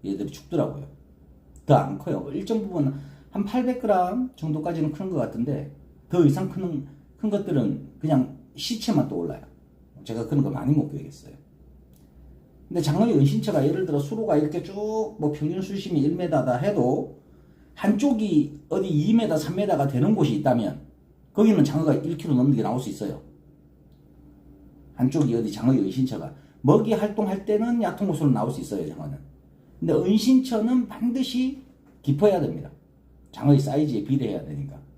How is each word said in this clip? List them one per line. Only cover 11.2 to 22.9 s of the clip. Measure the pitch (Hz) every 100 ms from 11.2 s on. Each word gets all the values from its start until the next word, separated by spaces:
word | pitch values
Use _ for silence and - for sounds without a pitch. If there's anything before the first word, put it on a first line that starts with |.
| - - - _ - - _ - - - - - _ _ -
근데 | 175
장어의 | 143 160 233 165
은신처가 | 135 220 214 165 135
예를 | 180 185
들어 | 143
수로가 | - 220 208 151
이렇게 | 151 170
쭉 | 175 196 214 220 220 -
뭐 | 151
평균 | 147 151 185
수심이 | 190 196 - 160
일 | 139 175
미터다 | 175 151 127 123
해도 | 185 202 123 135 - - _ - - - -
한쪽이 | - 202 202 285 226 214 156 143 - -
어디 | 185 190
이 | 147 180
미터, | 233 220 214
삼 | - 180
미터가 | 208 160 135
되는 | 123 151
곳이 | 208 147 104
있다면 | 131 120 101 - - - _ _ _
거기는 | - 220 190
장어가 | 143 143 160 131
일 | 151 170
킬로 | 170 127
넘는 | 131 120
게 |
나올 | 107 123
수 |
있어요. | -